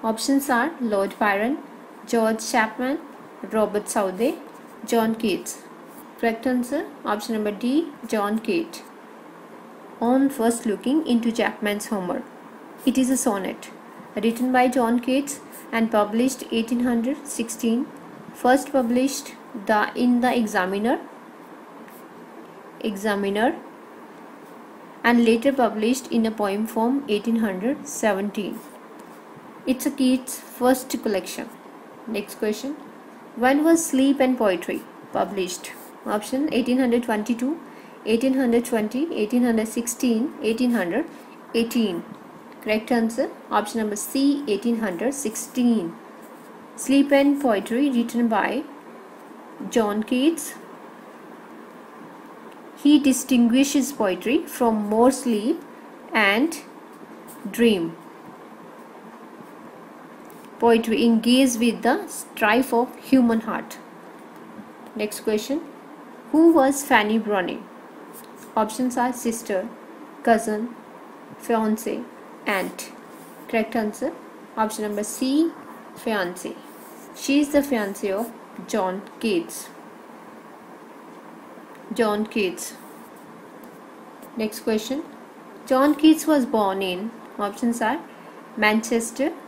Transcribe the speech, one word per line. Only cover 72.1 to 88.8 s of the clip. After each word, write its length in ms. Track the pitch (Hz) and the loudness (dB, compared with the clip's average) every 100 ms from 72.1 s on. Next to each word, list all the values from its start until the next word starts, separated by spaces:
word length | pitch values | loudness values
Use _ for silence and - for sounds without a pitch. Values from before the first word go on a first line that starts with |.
| - - - - | -16 -20 -10 -2
aunt. 460 | 196 180 - - - - - - - - | -2 -2 -8 -14 -16 -20 -20 -20 -20 -4
Correct 280 | 233 220 233 | -2 0 -2
answer, 380 | 214 208 262 - - - - - | -2 -4 -6 -8 -18 -20 -14 -2
option 280 | 214 214 214 | -2 -2 -4
number 180 | 202 | -4
C, 480 | 208 - 262 285 330 - - - - - | -6 -4 0 2 0 -2 -18 -18 -18 -10
fiancé. 600 | 240 208 180 180 - - - - - - - - | -4 -2 -2 -6 -12 -12 -18 -20 -20 -20 -20 -10
She 240 | - 277 | 0 2
is 100 | 285 | 4
the 120 | 285 | 2
fiancée 500 | 277 247 202 202 208 | 2 0 -2 -4 -4
of 200 | 190 240 - - - 180 | -2 -4 -8 -18 -16 -4
John 340 | 220 185 190 - - | -2 0 -4 -8 -4
Keats. 500 | 226 180 170 - - - - - - - - - - - - - - - - - - - - - - - - | 0 0 -2 -12 -14 -18 -20 -20 -20 -20 -20 -20 -20 -20 -20 -20 -20 -20 -20 -20 -20 -20 -20 -20 -20 -20 -10
John 320 | 226 220 208 214 | 0 2 2 -2
Keats. 460 | 233 190 170 - - - - - - - - - - - - - - - - - - | 0 -2 -2 -12 -14 -18 -20 -20 -20 -20 -20 -20 -20 -20 -20 -20 -20 -20 -20 -14 -4
Next 240 | 220 - | -4 -4
question, 440 | - 220 - 269 - - - - - - - | -2 -2 -2 -6 -6 -14 -20 -20 -20 -18 0
John 300 | 262 285 294 | 4 4 6
Keats 320 | 320 311 - | 8 8 6
was 180 | 302 240 | 4 4
born 360 | 220 202 190 | 2 2 2
in, 300 | 196 180 220 - - - | -2 -2 -6 -10 -16 -4
options 420 | 202 202 240 233 | -4 0 -2 2
are 180 | 220 294 - - - - - - | 0 -2 -6 -18 -20 -20 -14 0
Manchester 760 | 214 220 | 2 2